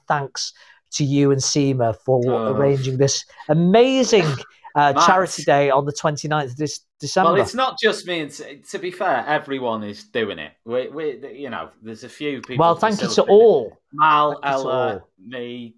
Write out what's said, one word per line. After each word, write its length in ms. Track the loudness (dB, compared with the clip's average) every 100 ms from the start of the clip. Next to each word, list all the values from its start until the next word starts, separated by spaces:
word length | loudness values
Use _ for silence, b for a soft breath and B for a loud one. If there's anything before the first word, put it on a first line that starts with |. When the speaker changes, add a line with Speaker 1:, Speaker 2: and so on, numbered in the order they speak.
| -4
Speaker 1:
thanks 460 | -4 -4 -8 -10 b b b _
to 120 | -4
you 280 | 0 4 4
and 100 | 2
Seema 560 | 0 0 0 0 0 -2 0
for 160 | 0 2
Speaker 2:
Oh. 280 | 0 0
Speaker 1:
arranging 460 | 0 2 2 -2 0
this 260 | 0 0 -8 B B
amazing, 720 | 2 4 6 6 4 4 2 2 -2 -8 B B 2
uh, 180 | 2 4
Speaker 2:
Matt. 100 | 4
Speaker 1:
charity 380 | 4 2 -2
day 260 | 2 4 4
on 140 | 2 0
the 60 |
twenty-ninth 600 | -4 -4 -4 -4 -4 -4
of 60 | -6
this 220 | -6 -8 _ _
December. 320 | -6 0 2
Speaker 2:
Well, 80 | 2
it's 120 | 0 -2
not 220 | -4 0
just 260 | -2 -2 -6
me. 140 | -6
And 100 | -6
to, 260 | -10 -18 -18
to 180 | -14 -10
be 100 | -10
fair, 340 | -6 -2 -2 -2
everyone 560 | -4 -4 -6 -4 -4
is 220 | -6 -12 -8
doing 340 | -4 -4 -6
it. 140 | -12 _
We, 240 | -8 -6 -6
we, 460 | -6 -8 -8 -14 -14
you 140 | -12
know, 200 | -10 -12 _
there's 240 | -18 -16 -18
a 40 |
few 300 | -10 -8 -8
people 220 | -8 0
Speaker 1:
Well, 120 | 2 2
thank 180 | 0 0
you 60 | -2
to 0 |
Speaker 2:
facilitating 320 | 0 6 8
it. 20 |
Speaker 1:
all. 340 | 8 6 0 -12 _
Speaker 2:
Mal, 400 | 0 2 4 2
Speaker 1:
Thank 140 | 0 -2
you 40 |
to 20 | -2 -2
Speaker 2:
Ella, 240 | -2 -2
Speaker 1:
all. 160 | -4 -12 _
Speaker 2:
me, 560 | -16 -12 -10 -12 -14